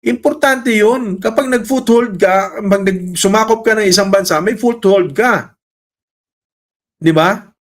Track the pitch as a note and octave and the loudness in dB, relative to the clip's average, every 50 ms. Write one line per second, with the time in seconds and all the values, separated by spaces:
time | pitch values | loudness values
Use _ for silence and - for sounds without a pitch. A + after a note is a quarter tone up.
0 | _ A#3+ A#3+ - - D4 D4+ - - C4+ C4 B3+ A#3 B3+ A3+ G#3+ G#3 A3 B3 C4 | _ -2 -4 0 -2 -2 -2 0 0 0 0 0 -2 -2 0 2 2 2 2 0
1 | B3+ G#3 F3+ F#3 F#3+ A3 A3 - C#4 B3+ B3+ A#3+ G3+ - C4 C4 - A3 A3+ A#3 | -2 -6 -8 -4 -4 -2 -2 -2 -2 0 -2 -4 -2 -2 -4 -4 0 2 2 2
2 | A#3+ A#3 F#3+ E3+ G3+ F#3 F#3 G3 G3 G3 G3 A3+ G#3 G3 G3+ G3 F#3+ F#3+ F#3+ F#3 | 2 0 -2 0 0 2 2 2 0 -2 -6 -8 -2 0 0 0 0 -2 -4 -4
3 | F3+ F3+ F3+ E3+ - G3 G3 A3 A3 G#3+ A3+ A3 A3 A3+ A3 A3 G#3+ G3 F3+ G3+ | -6 -8 -6 -2 0 2 2 2 2 2 0 0 2 0 0 0 2 0 2 2
4 | G3+ G3 F#3+ G3 G3 - E3+ D#3 E3+ G#3 A3+ - - A#3+ A#3 A#3 - G3 G3 G3 | 2 2 2 0 0 0 -2 -2 0 -2 -4 0 -2 -2 -2 0 2 2 2 2
5 | F3+ D#3 C#3 - A3+ B3 A3+ E3 - - _ _ _ _ _ _ _ _ _ _ | 2 0 -2 0 0 2 0 0 -2 -8 _ _ _ _ _ _ _ _ _ _
6 | _ _ _ _ _ _ _ _ _ _ _ _ _ _ _ _ _ _ _ _ | _ _ _ _ _ _ _ _ _ _ _ _ _ _ _ _ _ _ _ _
7 | D#3+ D#3+ D#3+ D#3+ D#3+ F3+ G3+ G3 - - _ _ | -2 0 2 4 2 2 0 -2 -8 -18 _ _